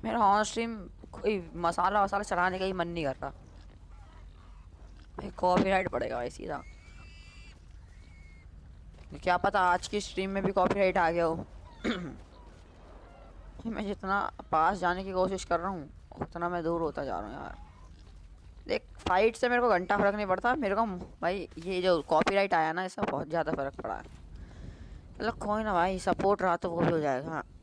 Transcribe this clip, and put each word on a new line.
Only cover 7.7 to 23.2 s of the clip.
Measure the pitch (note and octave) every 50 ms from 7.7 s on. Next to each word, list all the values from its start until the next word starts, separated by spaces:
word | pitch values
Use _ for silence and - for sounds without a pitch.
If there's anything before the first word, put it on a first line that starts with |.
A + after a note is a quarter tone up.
| - - - - - - - - - - - - - - - - - - - - - - - - - - - - - D3 -
क्या | F3+ F3
पता | F3+ - G3 G3+ G3+
आज | F#3 F3+ F3 F#3 -
की | - - G#3
stream | G3 - - - F#3+ F#3+
में | G3 G3 F#3+
भी | G3
copyright | F#3+ G3 F3+ F#3 G3 G3+ G3 F#3 F3+
आ | F#3+ E3+ D#3+
गया | E3+ E3+ E3+
हो। | D#3+ D#3+ F3 F#3 - - - - - - - -
<clears throat> | - A#3 F#3 F3 C#3+ C3 - - - - - - - - - - - - - - - - - - - - - - - - - - - - - -
मैं | A3+ A3 - G#3+
जितना | G3 G#3 - - F#3+ G3 G3+ - - - - - -
पास | - D#3 D#3+ E3+ G#3
जाने | F#3 F3+ F3 F3+ F#3 F#3+
की | F#3+
कोशिश | F#3 F#3 F#3 F#3+ G3 F3+ -
कर | - F3 E3+
रहा | E3+ F#3+
हूँ | G3 E3+ C#3 - - - - - - -
उतना | - - - E3+ E3+ F3
मैं | F3+ F3 D#3+
दूर | E3 E3+ E3
होता | E3 D3+ C#3+ - C#3+
जा | C3 G2 D#2+
रहा | G#2 G2+
हूँ | A#2+
यार। | D3 C#3+ - - - - - - - - - - - - - - - - - - - - - - - -
देख | - - - - - - - -
fight | - F3+ F#3 G#3+ A3+ A3+
से | - - A#3+
मेरे | B3 A#3+
को | A#3+ A#3+
घंटा | G3+ F3 F#3 F3 G3+
फर्क | G3+ G#3 G3+ G3+
नहीं | G#3 G#3
पड़ता, | F#3+ F#3 F#3 - A#3 B3+
मेरे | A3+ G3 G3 G3
को | G#3 A#3 A3 F#3 F3 F3 - - -
भाई | D#3+ E3+ F#3 G3+ E3 - -
ये | - E3 F#3 F#3+ F3+
जो | F3+ F#3+ F3 D#3+
copyright | C#3+ - E3+ D#3 E3+ - G3 G3 G3 F#3+ F#3
आया | E3 D#3 D#3+ D#3+
ना | F3 F#3+
इससे | F#3 - -
बहुत | G3+ G3 - C#3